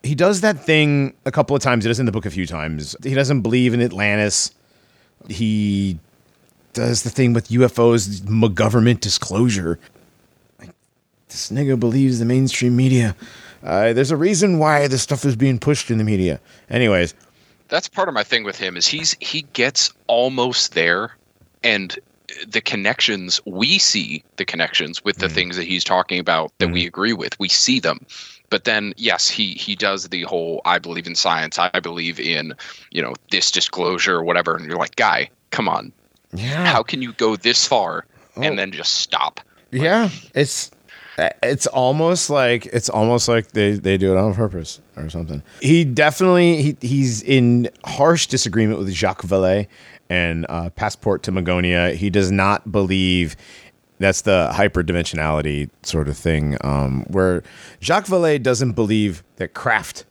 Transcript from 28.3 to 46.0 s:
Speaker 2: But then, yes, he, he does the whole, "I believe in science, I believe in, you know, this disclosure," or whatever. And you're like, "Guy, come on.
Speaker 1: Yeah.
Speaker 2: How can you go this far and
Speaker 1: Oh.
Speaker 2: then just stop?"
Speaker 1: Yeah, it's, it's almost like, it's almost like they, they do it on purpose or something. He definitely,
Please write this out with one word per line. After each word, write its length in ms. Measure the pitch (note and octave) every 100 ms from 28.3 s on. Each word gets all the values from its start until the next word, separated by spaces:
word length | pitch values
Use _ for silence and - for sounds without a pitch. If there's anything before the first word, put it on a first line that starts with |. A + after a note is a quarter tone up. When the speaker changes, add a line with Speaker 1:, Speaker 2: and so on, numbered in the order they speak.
| - _
Speaker 2:
But 160 | G#2 -
then, 280 | G#2+ G#2 -
yes, 300 | A2+ F2+ -
he, 240 | - G2+
he 220 | - - G2
does 340 | G#2 G2 F2+
the 140 | F2+
whole, 380 | E2 F2 E2 D#2+ -
"I 120 | F2
believe 300 | E2+ E2+ E2+
in 80 | E2+
science, 420 | F2+ E2 D#2+ -
I 220 | F2 F2+
believe 400 | F2 F2 E2+ D#2+
in, 340 | D#2+ D#2+ D#2 C#2+ - - -
you 100 | E2
know, 120 | B1 B1+ _
this 180 | F#2+ -
disclosure," 680 | F#2 - F#2 F2+ F2+ G2 F2+
or 60 |
whatever. 320 | E2+ F2 E2+ E2
And 120 | D#2+
you're 100 | E2+
like, 180 | D#2+ -
"Guy, 340 | A2 B1 C#2 _ _
come 180 | - G2+
on. 240 | D#2+ G#1 _ _ _ _
Speaker 1:
Yeah. 320 | F2 A#2 D3 F3
Speaker 2:
How 180 | A#2
can 180 | A2 C3+
you 120 | B2
go 220 | A2 A2 G#2+
this 300 | A#2 A#2+ -
far 400 | B2 F2+ E2+ - _ _ -
and 180 | G#2
Speaker 1:
Oh. 20 | G2+
Speaker 2:
then 140 | G2
just 220 | D#2 E2 -
stop?" 420 | - - D2 - - _ _
Speaker 1:
Yeah, 380 | B2+ D#3+ G#3+ A3 - - -
it's, 340 | C#3 - - _ _ - - - - -
it's 240 | A#2+ C#3 -
almost 600 | C3 B2+ D3 E3 F3 -
like, 380 | D3 B2 A#2+ -
it's 220 | A#2+ -
almost 380 | A2 A2 A#2+ A2+
like 260 | A#2 G#2
they, 180 | G#2+ G2+
they 240 | G#2 F#2+ F#2+
do 140 | F#2+
it 60 | F#2
on 180 | G#2 G2
purpose 440 | A2 F2+ D#2 - _ -
or 120 | D#2+
something. 320 | F2 E2 D2 - -
He 220 | C3 E3
definitely, 760 | D#3 B2